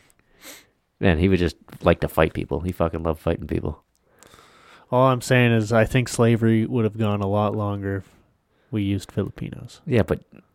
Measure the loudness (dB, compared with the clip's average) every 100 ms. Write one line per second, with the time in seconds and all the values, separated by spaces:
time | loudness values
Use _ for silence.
0 | _ _ _ _ -20 -20 _ _ _ -2
1 | 0 2 2 2 0 -4 -18 -2 0 2
2 | 0 0 0 0 -6 -6 -6 -2 -4 -2
3 | -6 -4 -4 -4 -4 -6 -6 -10 _ _
4 | _ _ -20 -20 -20 _ -20 -20 -4 2
5 | 2 2 2 4 4 4 2 2 2 0
6 | -2 2 2 4 2 2 0 -2 -2 0
7 | -2 0 0 0 0 -2 -4 -4 -4 -6
8 | -8 _ _ _ _ _ -8 -4 -2 -4
9 | -4 -6 -6 -6 -12 -12 -18 -14 -2 0
10 | 2 -2 _ -20 _